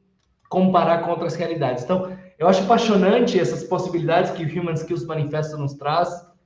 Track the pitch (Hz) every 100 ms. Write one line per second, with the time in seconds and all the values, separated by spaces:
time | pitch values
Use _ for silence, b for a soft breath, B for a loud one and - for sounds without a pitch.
0 | _ _ _ _ - 185 185 180 165 165
1 | 165 165 143 - 170 160 131 120 - 185
2 | - B B B 165 190 190 233 - 196
3 | 185 240 233 185 160 151 - 180 185 170
4 | 147 170 190 - 151 170 170 156 - 165
5 | 160 156 143 151 151 147 139 - 143 160
6 | 175 - - _